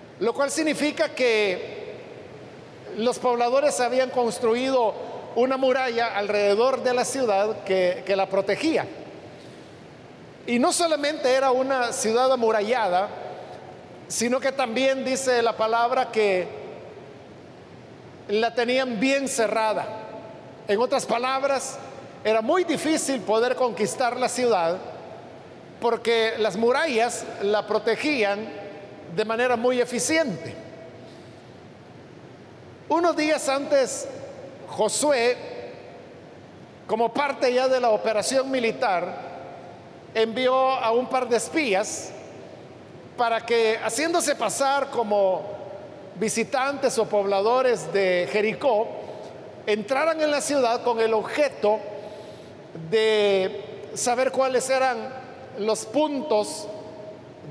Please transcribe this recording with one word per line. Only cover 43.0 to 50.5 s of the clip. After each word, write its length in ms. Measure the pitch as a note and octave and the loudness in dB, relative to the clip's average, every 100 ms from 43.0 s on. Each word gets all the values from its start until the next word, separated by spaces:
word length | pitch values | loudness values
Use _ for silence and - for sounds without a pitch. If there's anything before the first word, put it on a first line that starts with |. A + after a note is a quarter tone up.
| - - | -12 -2
para 280 | A#3 A3+ A3+ | 0 0 2
que, 340 | A#3 A3 A3 | 4 4 2
haciéndose 520 | A3 A3+ D#4+ E4+ C#4+ C#4+ | -2 0 0 2 2 0
pasar 540 | A3 - C4+ C#4 C4+ | -2 0 2 2 0
como 500 | A#3 A3 G#3 G3 F3+ - - - - - - - - | -2 0 4 4 2 -4 -10 -12 -14 -14 -16 -16 -4
visitantes 840 | G#3 - A3 C4 C4+ C#4+ C4 A3+ | -2 0 0 0 0 0 0 0
o 80 | G#3 | 2
pobladores 880 | G#3 G3 G3 G#3 B3+ C4 A3 D#3 | 2 2 2 4 4 4 2 0
de 380 | F#3+ F#3+ F3+ F3 | 2 4 2 2
Jericó, 560 | G#3 G#3+ - C#4+ G#3+ A3 - - - - - - - - | 2 0 2 2 2 0 -6 -10 -12 -14 -14 -16 -8 -2
entraran 560 | G#3+ G3+ C4 D#4+ D#4+ | -2 0 0 2 2
en 100 | D4+ | 2
la 80 | C#4+ | 2
ciudad 440 | - | 2